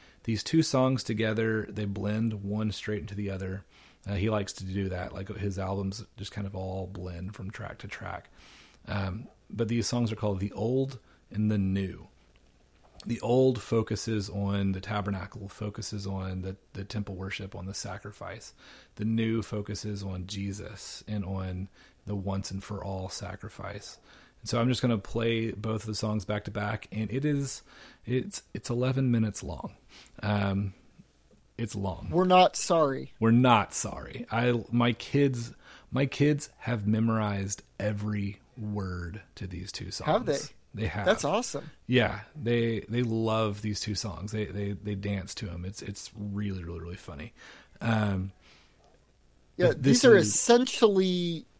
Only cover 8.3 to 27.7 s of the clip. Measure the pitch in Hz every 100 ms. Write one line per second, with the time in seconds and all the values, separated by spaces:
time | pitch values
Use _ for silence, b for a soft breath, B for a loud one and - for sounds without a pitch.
8.3 | - b b b b - 101 95 104 -
9.3 | - - 110 110 117 - 120 113 107 104
10.3 | 92 101 - 110 131 135 131 b b b
11.3 | 104 107 104 95 98 92 - - _ _
12.3 | _ _ _ _ _ - - - 117 117
13.3 | 127 131 117 - 113 107 107 - 110 104
14.3 | 104 98 101 98 95 - 104 101 98 92
15.3 | 107 101 - 107 - - 104 98 95 95
16.3 | 92 95 98 _ 101 98 110 98 92 92
17.3 | - 95 104 95 - - 92 104 - 92
18.3 | 110 - - B B B - 107 113 113
19.3 | 113 - 107 101 101 107 101 98 92 92
20.3 | 98 98 101 - 92 - - - 104 92
21.3 | 95 92 90 95 - b b - 101 95
22.3 | 95 - 98 - 101 98 95 92 - 92
23.3 | 92 104 - 95 104 - - b b b
24.3 | b - 120 123 120 123 110 - 117 117
25.3 | 113 113 101 110 110 110 104 110 107 101
26.3 | 104 - 104 104 107 - 107 110 123 147
27.3 | 143 135 - -